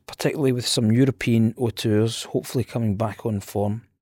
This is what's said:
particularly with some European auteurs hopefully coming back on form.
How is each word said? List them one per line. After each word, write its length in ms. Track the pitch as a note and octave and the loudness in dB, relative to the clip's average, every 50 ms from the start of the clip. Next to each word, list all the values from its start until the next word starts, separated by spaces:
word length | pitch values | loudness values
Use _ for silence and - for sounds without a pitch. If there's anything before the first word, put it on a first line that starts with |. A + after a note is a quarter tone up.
| - | -12
particularly 460 | - - - - D3+ - D#3 D3 C3+ B2+ | -18 -12 -4 -4 -4 -2 0 0 0 0
with 140 | B2 A#2+ - | 0 -2 -2
some 240 | - C3+ A#2+ G#2+ A2 | 0 2 2 4 4
European 600 | A#2+ C3+ C3 B2+ - - B2+ A#2 A2+ A2+ A2+ A2 | 6 4 4 2 0 0 2 4 4 4 2 2
auteurs 680 | - B2+ A2+ A2 - - A#2+ G#2+ G#2 A2 A2+ A#2 - - | 0 -4 -4 -4 -2 -2 0 2 2 2 0 -2 -6 -10
hopefully 380 | - - C3 - - - C3+ A2 | -4 -4 -4 -4 -2 -4 -4 -4
coming 320 | - - B2 A#2 A2 G2+ | -2 -4 -2 0 0 0
back 300 | G2 A2 G#2+ G2+ - - | 0 -2 -4 -6 -6 -6
on 160 | A#2 G#2+ G2 | -4 -4 -4
form. 460 | - - - G#2 G2+ G#2 G#2 A#2 - _ _ _ | -6 -6 -4 -2 -2 -2 -2 -6 -10 _ _ _